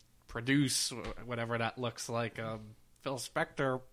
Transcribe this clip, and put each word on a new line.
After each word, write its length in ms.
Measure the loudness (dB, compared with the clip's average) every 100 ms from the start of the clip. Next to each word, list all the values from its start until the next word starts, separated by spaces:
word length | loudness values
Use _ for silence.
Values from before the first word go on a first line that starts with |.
| -20 -20 -10
produce 640 | -4 4 6 6 4 0
wh-, 360 | -2 -6 -6 -4
whatever 300 | -2 0 2
that 200 | 0 0
looks 300 | -4 -4 -4
like, 320 | -2 -2 -4
um, 220 | -6 -6 -10 -18 -20 -8
Phil 160 | -6 -4
Spector 640 | -4 -2 -2 2 2 2 -4